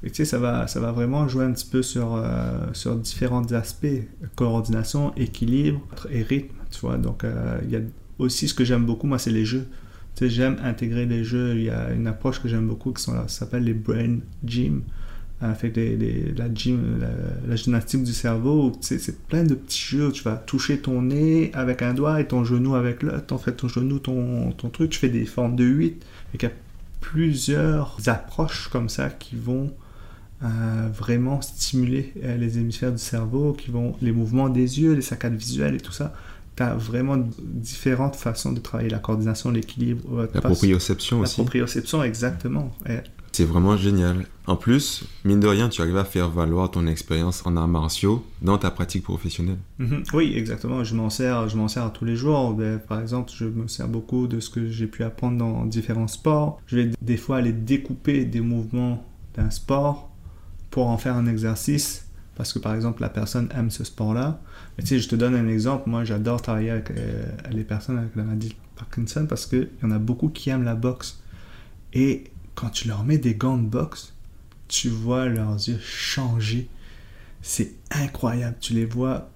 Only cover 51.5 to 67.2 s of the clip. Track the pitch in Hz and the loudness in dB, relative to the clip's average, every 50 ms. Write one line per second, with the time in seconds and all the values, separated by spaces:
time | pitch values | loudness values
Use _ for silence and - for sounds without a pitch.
51.5 | 104 110 107 110 107 131 120 110 - - 120 113 117 117 127 147 151 143 131 117 | 0 0 0 0 0 -2 -4 -4 -4 -4 -2 -2 -2 0 2 2 4 4 2 2
52.5 | 107 107 110 107 110 107 107 - 113 110 113 113 120 127 123 - - - 120 113 | 2 0 0 0 -2 -2 -4 -4 -4 -4 -2 -2 -2 -4 -4 -6 -6 -6 -4 -4
53.5 | 113 113 110 113 - - 123 117 113 113 110 - - 127 127 120 120 117 110 - | -2 -4 -4 -4 -6 -6 -4 -2 -2 -4 -4 -2 0 0 0 0 0 -2 -4 -4
54.5 | - 120 117 113 113 113 113 110 - - 117 113 113 - - 123 120 120 117 113 | -4 -4 -4 -2 -2 -2 -4 -4 -2 -4 -4 -4 -4 -2 -2 0 0 2 0 0
55.5 | 113 117 117 110 110 117 110 - 113 110 113 110 - - - 156 151 151 151 151 | 0 0 -2 0 0 -2 -2 0 0 0 0 -2 -4 0 2 2 4 4 2 0
56.5 | 151 - - - 123 123 120 117 113 - - 113 120 110 - - 139 127 123 117 | -2 -6 -8 -2 2 2 2 2 0 -2 0 0 0 0 0 0 0 2 2 2
57.5 | 113 113 110 110 139 139 135 - 131 - - - 143 139 127 120 113 117 113 117 | 2 0 2 2 2 0 2 -2 -8 -2 0 2 2 4 2 2 0 0 0 2
58.5 | 120 117 110 110 117 123 123 123 120 113 - - - - - - - - 117 110 | 0 0 0 -2 0 0 0 0 0 -2 -6 -12 -18 -18 -18 -12 -2 0 2 2
59.5 | - - - - 135 139 143 147 143 - - - - - - - - - - - | 2 -2 0 0 2 2 4 2 0 -2 -6 -16 -18 -16 -18 -16 -16 -16 -16 -16
60.5 | - - - - - 131 123 120 117 107 - 127 127 120 120 117 113 110 110 110 | -14 -12 -12 -4 0 2 4 4 2 2 0 0 2 2 2 2 2 2 2 0
61.5 | 113 - - - 143 143 - - - - - - - - - - - - 113 - | 0 0 0 2 2 2 0 -2 -6 -8 -10 -14 -16 -16 -18 -16 -8 -8 -6 -4
62.5 | - - - 107 110 113 113 117 113 - 113 - - 104 110 107 - 123 120 - | -4 -4 -2 -2 0 0 0 0 0 0 -4 -2 -2 -2 -4 0 0 0 -2 0
63.5 | - 139 117 113 - - 113 - - - 113 107 110 117 131 147 156 - - - | 0 0 0 0 0 -4 -8 -8 -4 -2 0 0 2 2 0 0 -2 -4 -8 -16
64.5 | - - - - - - - - 139 127 - - 123 113 120 123 127 123 113 113 | -16 -18 -18 -14 -10 -6 0 2 2 2 2 2 2 2 4 4 4 4 4 4
65.5 | 113 110 107 123 139 127 - - 117 117 117 107 107 107 107 117 120 120 - - | 4 2 2 2 0 0 0 0 0 0 0 0 0 0 0 0 0 0 0 0
66.5 | 113 107 110 113 113 110 104 - 104 107 110 107 110 107 | 0 0 0 0 0 -2 -2 -4 -6 -4 -4 -4 -4 -4